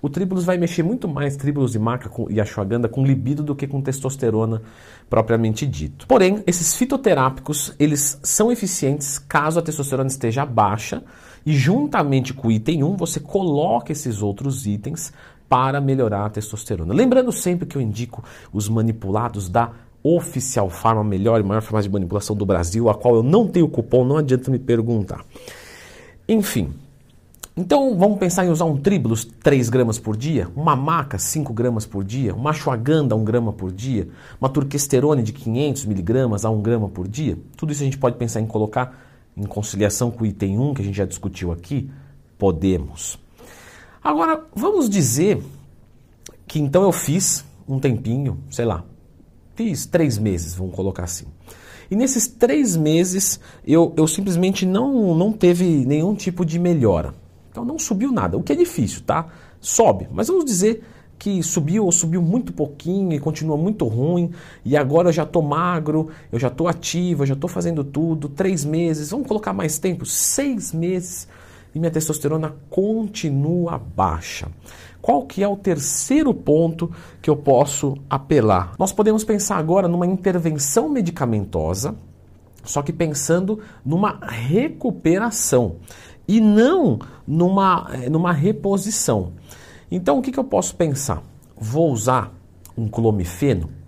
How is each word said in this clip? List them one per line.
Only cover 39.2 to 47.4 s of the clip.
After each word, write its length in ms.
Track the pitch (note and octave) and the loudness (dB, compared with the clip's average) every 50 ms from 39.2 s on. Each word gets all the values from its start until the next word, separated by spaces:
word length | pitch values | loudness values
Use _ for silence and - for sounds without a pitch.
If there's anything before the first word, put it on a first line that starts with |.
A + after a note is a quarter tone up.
| _ _ _ - | _ _ _ -10
em 60 | G2+ | -10
conciliação 680 | G2 - - G#2+ - - G2+ G#2 G#2 G2+ - B2 A#2+ | -8 -6 -6 -8 -6 -2 0 0 0 0 0 -2 -4
com 140 | A2+ A#2 A2+ | -2 -2 -4
o 20 | G#2+ | -4
item 320 | G2 G2+ G#2 G2 F#2+ G#2 | -2 -2 -2 -2 0 0
um, 140 | B2+ D3 C#3+ | 0 0 -2
que 80 | C3+ | -2
a 40 | G2+ | -4
gente 120 | G2 G2 G2+ | -4 -2 -2
já 80 | G2+ | -4
discutiu 440 | F#2 - - - G2+ - - F#2 F2 | -4 -4 -8 -8 -8 -8 -6 -6 -6
aqui. 400 | E2+ E2 - - C#3+ C#3 C#3 C#3 - - - - - - _ _ _ _ | -6 -6 -8 -6 -6 -6 -6 -6 -12 -18 -20 -20 -20 -20 _ _ _ _
Podemos. 800 | - G2 F2+ D#2 F2+ F#2+ F#2 F2 C#2+ C#2 - - - - - - - - - _ - - - - - - - - - - - - _ | 2 2 2 2 2 2 2 0 -2 -6 -10 -12 -10 -12 -12 -12 -16 -20 -20 _ -20 -20 -20 -20 -20 -20 -20 -20 -20 -20 -20 -6 _
Agora, 400 | D#4 D4+ D4+ D#4+ E4 D#4+ D#4 - - - | 0 0 2 2 2 0 0 -2 -10 -8
vamos 360 | G3 A#3 F#4+ G#4+ G4 D4 A3+ | -2 -2 0 2 2 2 2
dizer 520 | G3 G3+ D3+ A#2 A2 C3 E3 G#3 G3 B2 - - - - - - - - - - _ - - _ _ _ - - - - - | 2 2 2 2 2 2 2 2 2 0 -2 -10 -16 -20 -20 -20 -20 -20 -20 -20 _ -20 -20 _ _ _ -20 -20 -20 -20 -20
que 140 | - - D#3+ | -6 -4 -2
então 240 | D3 C#3+ C#3+ F#3 G3 | -2 2 2 4 4
eu 80 | G3 | 4
fiz 540 | F3 F3+ - - C#3+ F#3+ F#3+ - - - | 2 0 0 0 0 0 0 0 -2 -4